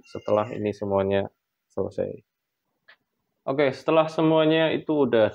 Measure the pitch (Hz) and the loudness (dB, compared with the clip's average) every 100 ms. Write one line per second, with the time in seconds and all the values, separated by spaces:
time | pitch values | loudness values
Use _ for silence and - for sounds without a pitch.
0 | - 113 - 107 107 - 104 101 101 98 | -10 -14 -2 0 0 -4 -6 -4 -2 0
1 | 98 98 101 - _ _ _ - 95 - | 0 0 -2 -10 _ _ _ -8 -6 -4
2 | 95 - _ _ _ _ _ _ _ _ | -8 -8 _ _ _ _ _ _ _ _
3 | _ _ _ _ - 139 143 123 - 160 | _ _ _ _ -6 0 0 0 0 2
4 | 160 - 160 160 156 160 160 143 - 151 | 2 0 2 4 2 2 0 -2 -4 0
5 | 131 117 107 | 2 4 2